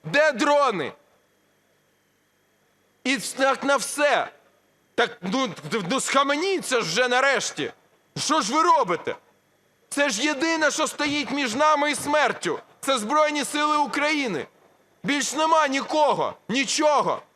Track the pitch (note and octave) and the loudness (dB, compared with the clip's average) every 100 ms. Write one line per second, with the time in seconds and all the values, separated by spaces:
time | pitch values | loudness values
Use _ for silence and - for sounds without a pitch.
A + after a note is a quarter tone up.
0 | D#3 C#4 D#4 B3 D4 D4 C#4 G3 B2+ - | 0 2 2 2 2 4 4 0 -6 -8
1 | _ _ _ _ _ _ _ _ _ _ | _ _ _ _ _ _ _ _ _ _
2 | _ _ _ _ _ _ _ _ _ _ | _ _ _ _ _ _ _ _ _ _
3 | B3+ C4 - - C4+ C4 C4+ C4+ - - | -4 -2 -4 0 0 0 0 0 -2 0
4 | D4 G#3+ B2 - _ _ _ _ _ - | 2 2 0 -10 _ _ _ _ _ -2
5 | A#3+ - F3+ B3 B3+ D#3 D#3 A3 E3+ C4 | -2 -2 -6 -2 -2 -6 -6 -6 -2 -2
6 | - C4+ C#4 C#4+ F#4+ F#4 - B3 C4 F3+ | 0 0 2 0 -2 -4 -2 -2 -2 0
7 | B3 B3 C#4 B3 - - C3+ - _ _ | 2 2 2 0 -4 -6 -8 -8 _ _
8 | _ - - D#4 G#3 D4 E4+ D#4+ G#3 E3+ | _ -8 0 0 2 2 4 4 2 -2
9 | - - _ _ _ _ _ _ _ - | -4 -10 _ _ _ _ _ _ _ -2
10 | C#4+ G3+ D4 C#4 D#4+ E4 D4+ - D4 - | 0 0 -2 0 0 2 0 0 -4 -2
11 | D4 D4 C4 C#4 C4 A3 D4+ D4+ D4 C4+ | -2 -2 -4 -4 -4 2 2 4 0 -2
12 | - D4+ C4+ - F3 C#3 - _ - C4+ | 0 2 2 0 -4 -6 -10 _ -2 -2
13 | G#3 D4+ D4+ D4 C4 D4 D4+ D4+ C#4+ C#4 | 0 2 2 0 -4 -2 0 0 0 0
14 | D4 D#4 B3+ D#3+ A2+ _ _ _ _ _ | 0 0 -2 -4 -8 _ _ _ _ _
15 | F3+ C#4+ A3+ C4 D#4+ E4 D4 C4+ - D4+ | -4 -2 -2 -2 2 4 2 0 -2 2
16 | D4 F3 B2 - - A#3+ C4 - D4+ C#4 | 2 2 -2 -6 -6 -4 -2 0 2 2
17 | F3+ A#2+ - | 2 -4 -8